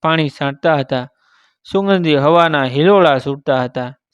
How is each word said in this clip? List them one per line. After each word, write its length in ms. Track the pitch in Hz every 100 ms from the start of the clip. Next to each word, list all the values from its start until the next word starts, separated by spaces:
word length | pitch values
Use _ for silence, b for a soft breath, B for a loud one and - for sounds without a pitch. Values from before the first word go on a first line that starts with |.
પાણી 280 | 160 160 151
છાંટતા 460 | - 143 139 170 151
હતા. 340 | 131 131 127 _ _ _ _ _ -
સુગંધી 440 | 190 196 196 165 147
હવાના 480 | 143 170 170 151
હિલોળા 560 | 131 131 165 202 170 135
છૂટતા 440 | 139 139 - 131
હતા. 320 | 127 127 123 131 _